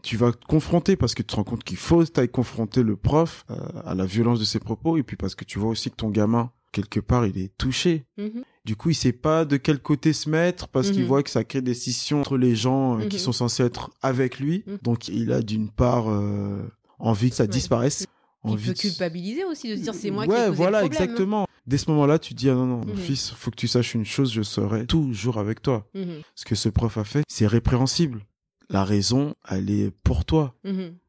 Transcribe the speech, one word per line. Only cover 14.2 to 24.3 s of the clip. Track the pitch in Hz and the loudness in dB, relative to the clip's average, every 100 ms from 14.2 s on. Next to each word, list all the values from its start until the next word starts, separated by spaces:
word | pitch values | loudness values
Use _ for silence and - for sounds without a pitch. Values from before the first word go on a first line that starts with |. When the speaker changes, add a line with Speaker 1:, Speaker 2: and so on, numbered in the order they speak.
| 127 - | -2 -2
Speaker 1:
lui. | 139 180 - | -2 -2 -4
Speaker 2:
Mhm. | 202 | -6
Speaker 1:
Donc, | 117 117 - | -2 -2 -2
il | 104 117 | -4 0
a | 131 | 0
d'une | 107 110 104 | 0 -4 -4
part, | 110 123 123 110 | 0 2 2 2
euh, | 104 101 101 101 101 107 _ _ _ | 0 -2 -4 -4 -6 -10 _ _ _
envie | 113 104 123 | 0 2 2
que | - | 2
ça | |
Speaker 2:
Ouais. | 110 | 2
Speaker 1:
disparaisse. | 123 - 117 127 - - _ _ _ 107 | 0 0 2 2 0 -6 _ _ _ -4
Speaker 2:
Il | |
Speaker 1:
Envie | 104 107 | -2 -2
Speaker 2:
peut | |
Speaker 1:
de | 180 | -2
s- | |
Speaker 2:
culpabiliser | 208 165 180 170 180 269 | -4 -2 -4 -4 -6 -6
aussi, | 381 302 233 | -6 -6 -8
de | 208 | -6
se | |
dire, « | 196 | -6
C'est | - 208 | -6 -6
moi | 196 175 | -2 2
qui | |
ai | |
Speaker 1:
Ouais, | 226 226 | 2 2
Speaker 2:
causé | 147 | 2
Speaker 1:
voilà, | 180 214 | 2 4
Speaker 2:
le | 180 | 2
problème. » | - 180 | 0 0
Speaker 1:
exactement. | 233 190 214 190 _ 123 | 0 0 0 -2 _ -2
Dès | 139 | -2
ce | - | 2
moment-là, | 151 143 160 | 4 6 4
tu | - | 0
te | 117 | 0
dis, « | 131 | 2
Ah | |
non, | 127 127 | 2 0
non, | 120 104 | -2 -4
mon | |
Speaker 2:
Mhm. | 107 | -4
Speaker 1:
fils, | 175 135 - | -4 -4 -4
faut | - - | -8 -10
que | - | -4
tu | 120 | 0
saches | 131 117 | 0 0
une | 117 | -2
chose, | 104 - 135 | -4 -2 0